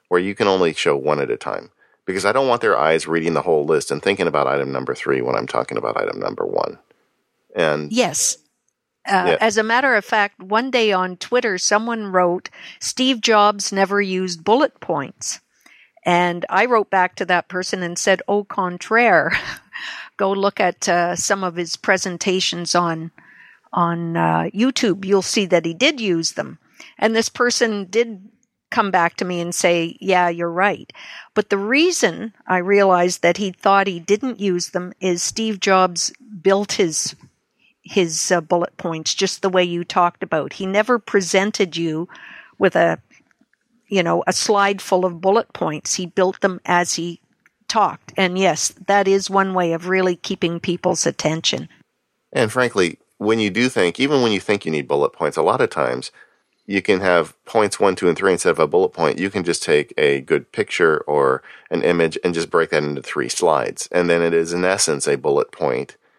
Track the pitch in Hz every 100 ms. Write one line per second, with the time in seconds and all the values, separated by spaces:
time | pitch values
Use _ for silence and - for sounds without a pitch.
0 | - 90 95 98 104 95 85 78 80 71
1 | 71 76 64 58 - 50 - _ _ _
2 | - 95 101 127 135 120 110 - 78 80
3 | 80 82 82 76 87 78 73 78 - 73
4 | 98 98 85 73 65 69 67 65 65 -
5 | - 65 62 58 - 58 58 57 57 -
6 | 50 - 50 50 50 50 50 - _ _
7 | _ _ _ _ _ 92 80 76 76 240
8 | 185 - - - _ _ _ _ _ _
9 | - 190 180 165 220 214 220 233 269 220
10 | - 220 202 - 185 214 262 247 220 185
11 | 185 180 - 240 240 185 - 214 233 226
12 | 202 185 175 175 - - - - - -
13 | 254 240 226 214 208 208 - 196 190 202
14 | 196 185 185 165 165 240 302 - - 151
15 | 135 - - - _ _ _ _ _ _
16 | 180 175 175 175 - 185 247 226 - 190
17 | 180 - 180 175 - 185 185 190 175 175
18 | - 185 - 208 202 - 180 180 - 226
19 | 233 170 147 - - - _ - - -
20 | - - 196 196 196 - 185 - - 175
21 | 175 175 - 196 185 170 170 - - 190
22 | 190 175 196 185 - 175 170 175 175 165
23 | 165 - - - - _ _ 185 170 170
24 | 170 170 165 160 165 190 254 - 226 170
25 | 95 196 - 233 185 170 165 165 285 285
26 | 214 165 160 - 143 160 _ - - -
27 | 220 226 - - 240 233 233 208 180 214
28 | 233 196 202 _ _ _ - 233 202 180
29 | 170 - 180 175 170 - 180 175 170 -
30 | 185 180 175 170 170 170 202 165 - -
31 | - - - - - 196 208 277 359 339
32 | 202 165 220 - - 180 180 202 196 180
33 | 180 - 175 175 196 185 196 196 196 170
34 | 165 208 262 - 202 175 - 180 180 -
35 | 185 175 - - 220 196 202 190 185 170
36 | - - - 196 190 196 202 - 170 151
37 | - - - _ _ _ _ _ - 196
38 | 170 160 - 175 160 175 170 - 175 160
39 | 156 - 190 - 196 185 180 170 170 202
40 | 175 - 180 156 135 - 190 202 214 240
41 | - 202 175 190 202 - 185 165 170 156
42 | 175 - - - - - 196 - 170 160
43 | _ _ _ _ _ _ _ _ - 196
44 | 170 170 - - - 202 196 196 - 180
45 | 180 170 190 220 - - 165 151 - -
46 | 175 - 185 - 190 180 - 175 - -
47 | 175 165 _ _ _ _ - 220 185 -
48 | - - 185 185 185 156 - - - 202
49 | 190 196 190 196 190 185 170 165 180 190
50 | 185 175 - 185 170 170 - 175 180 170
51 | 156 - 151 160 - - 160 _ _ _
52 | _ _ _ 139 120 127 120 104 87 -
53 | _ - 104 113 104 95 123 110 87 98
54 | 139 143 117 98 - 101 80 76 67 71
55 | 71 - 78 80 82 131 117 - 64 64
56 | - - _ _ _ _ - 98 90 92
57 | 95 87 78 - - 113 104 - 104 90
58 | 87 78 98 85 90 80 76 87 92 85
59 | 78 - 98 101 85 78 - 76 71 -
60 | 73 69 69 76 - - 104 - 82 76
61 | - 73 67 65 - - - 85 87 85
62 | 82 - 90 82 80 85 82 78 73 71
63 | - 76 60 - 85 71 50 - - 90
64 | 87 85 85 85 82 87 90 98 - 73
65 | 73 69 73 71 - - 76 62 69 -
66 | _